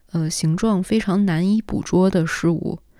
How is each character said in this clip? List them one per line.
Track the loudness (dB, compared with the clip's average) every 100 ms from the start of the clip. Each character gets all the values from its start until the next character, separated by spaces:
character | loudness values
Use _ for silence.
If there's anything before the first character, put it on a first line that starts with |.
| _
呃， | -4 -4
形 | -2 0 0
状 | 0 0
非 | 0 -2
常 | 0 0 2
难 | 2 0
以 | 0
捕 | -2 -6
捉 | 0 2 2
的 | 2 0
事 | 0 0
物。 | 0 -2 -8 _